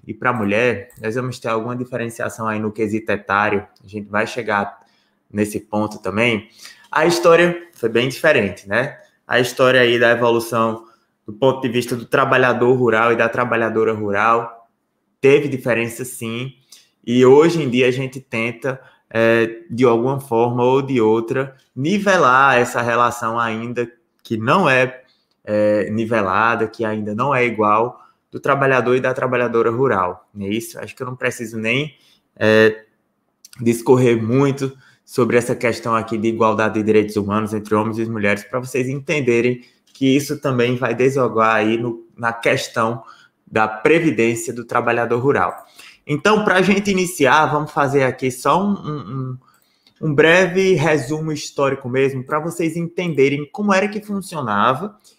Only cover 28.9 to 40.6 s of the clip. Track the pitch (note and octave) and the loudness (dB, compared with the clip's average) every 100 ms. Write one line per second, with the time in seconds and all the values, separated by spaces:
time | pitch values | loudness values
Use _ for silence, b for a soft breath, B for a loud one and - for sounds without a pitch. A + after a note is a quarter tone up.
28.9 | C3 B2+ B2+ C3 B2 A#2+ A2+ A2+ A#2 C3+ | 0 0 -2 -2 -2 0 0 0 0 0
29.9 | G2+ F2+ F#2 _ G#2 G2 A2 A#2 - G#2+ | 0 -2 -6 _ -10 -6 -6 -8 -14 -16
30.9 | - B2+ B2+ B2+ A#2 A2+ A2+ A2 B2+ D3+ | -12 -14 -6 -6 -6 -10 -8 -4 -2 -4
31.9 | b b b _ - A2 A2 A2 G#2+ - | b b b _ -2 2 6 4 2 -12
32.9 | _ _ _ _ _ - - A#2 A#2 - | _ _ _ _ _ -20 -4 -2 0 4
33.9 | B2+ B2 A#2 A2 C3 C#3 C#3 C3+ - b | 4 4 2 0 0 0 0 -6 -10 b
34.9 | b _ - A#2 A#2 A#2 A#2+ A#2 A2 A#2+ | b _ -2 2 2 0 -2 -2 -4 -2
35.9 | A2+ G#2+ G#2+ A2+ A2 A2 G#2+ G#2+ G#2+ G#2+ | -4 -4 -4 -2 0 0 2 0 0 2
36.9 | G#2+ G#2 G#2 G2 G#2 G#2+ G#2+ G#2 G#2+ A2 | 2 2 -2 -2 -2 -2 -6 -2 -2 -2
37.9 | A2 A2+ A2+ G2+ G#2 - B2+ B2+ B2+ B2+ | -4 -6 -2 -2 -2 -4 -10 -6 -6 -4
38.9 | C#3+ C#3 D3+ B2 A#2 B2 B2 B B _ | -6 -4 -2 2 2 2 -2 B B _
39.9 | - C3+ C3+ C3+ D3 C#3+ B2 | -2 2 2 0 -4 -2 0